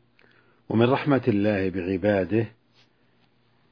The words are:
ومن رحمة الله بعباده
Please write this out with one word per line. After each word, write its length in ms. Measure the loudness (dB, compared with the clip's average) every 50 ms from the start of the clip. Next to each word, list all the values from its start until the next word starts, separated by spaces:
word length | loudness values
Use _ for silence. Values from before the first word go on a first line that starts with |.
| _ _ _ _ -20 _ _ _ _ _ _ _ _ -2
ومن 220 | 2 2 4 4
رحمة 320 | 2 0 0 0 0 2 2 0
الله 420 | 0 2 0 0 0 0 -2 -4
بعباده 760 | -4 -6 -4 -4 -4 -2 0 0 0 0 0 0 -2 -2 -2 -4 -8 _ _ _ _ _ _ _ _ _ _ _ _ _ _ _ _ _ _ _ _ _ _ _